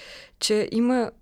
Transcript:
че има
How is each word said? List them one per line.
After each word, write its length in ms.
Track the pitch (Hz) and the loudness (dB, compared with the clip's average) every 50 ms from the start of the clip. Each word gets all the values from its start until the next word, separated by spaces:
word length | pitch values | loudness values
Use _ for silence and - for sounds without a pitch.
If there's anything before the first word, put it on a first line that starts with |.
| - - - - - - _ - | -18 -18 -18 -20 -20 -20 _ -4
че 300 | - - 214 214 - - | 0 0 2 2 0 0
има 400 | - 226 240 240 254 247 226 - - - | 0 2 2 4 2 2 0 -2 -6 -8